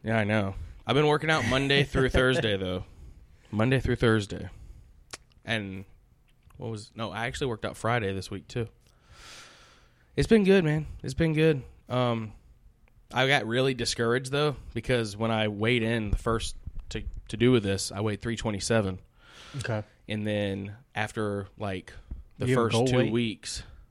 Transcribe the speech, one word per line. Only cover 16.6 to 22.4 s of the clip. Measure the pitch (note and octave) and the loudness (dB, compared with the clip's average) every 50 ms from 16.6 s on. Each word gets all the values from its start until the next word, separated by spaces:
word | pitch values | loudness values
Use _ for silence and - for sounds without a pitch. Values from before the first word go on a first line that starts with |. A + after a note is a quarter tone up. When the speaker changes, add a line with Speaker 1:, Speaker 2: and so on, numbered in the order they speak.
| - - - - - - | -12 -10 -10 -10 -10 -8
Speaker 1:
to, | - A2 G#2 - - - - - | -10 -8 -8 -8 -10 -10 -8 -8
to | - | 0
do | G#2 A2+ B2 | 4 4 6
with | B2+ A#2 | 6 6
this, | G2+ G2 G2 F#2+ - - | 4 0 -2 -2 -4 -6
I | - G2 | -6 -4
weighed | G#2+ A2 G#2 G2 | -4 -4 -4 -4
three | - A#2+ A#2 | -6 -8 -6
twenty-seven. | G#2+ - A2+ G#2 F#2+ - - A#2 A2+ G2+ F#2+ F#2 F#2+ - _ _ _ - - - - - - - C#3 | -4 -4 -4 -4 -4 0 2 2 2 2 0 -4 -6 -12 _ _ _ -20 -20 -20 -20 -20 -12 -10 -8
Speaker 2:
Okay. | G#2+ - A2+ G#2+ G#2 - _ _ _ - | -6 -4 -4 -4 -6 -10 _ _ _ -6
Speaker 1:
And | G#2+ G#2+ G#2 | -6 -4 -2
then | G#2+ G#2 G#2 G#2 G2+ G2 G2 G2 G2+ G#2 A2 - _ _ | -2 0 0 0 -2 -2 -4 -6 -10 -12 -16 -20 _ _
after, | G#2 G#2+ G#2+ - A#2 G#2+ G#2 G2+ G2+ G2 - - - | -6 -6 -4 -4 -4 -4 -2 -4 -4 -6 -10 -10 -8
like, | G#2+ G2+ F#2+ F#2 - - - - - - - - - - _ | -6 -6 -6 -8 -10 -14 -20 -20 -14 -14 -14 -14 -14 -18 _
the | - | -4